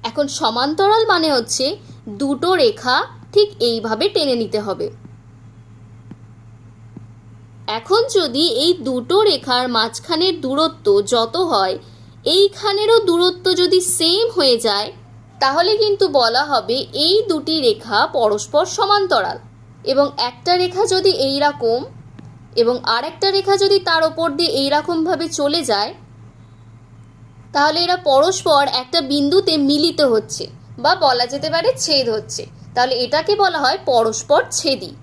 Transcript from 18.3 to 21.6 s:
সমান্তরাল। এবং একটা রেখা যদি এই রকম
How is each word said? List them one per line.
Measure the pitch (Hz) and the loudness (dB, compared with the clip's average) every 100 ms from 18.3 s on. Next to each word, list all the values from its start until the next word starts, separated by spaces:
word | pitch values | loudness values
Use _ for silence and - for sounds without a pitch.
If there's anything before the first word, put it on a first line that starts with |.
| 208 - 294 370 - | 0 0 -2 0 -2
সমান্তরাল। | 392 415 381 269 185 - - - - - - | 0 2 2 0 -2 -6 -14 -20 -20 -12 -2
এবং | 269 285 285 240 | 0 0 -2 -8
একটা | - - 359 | -6 -2 0
রেখা | 359 359 392 | 0 0 0
যদি | 370 381 - 269 | 2 0 0 -2
এই | 277 294 | 0 0
রকম | 285 | 0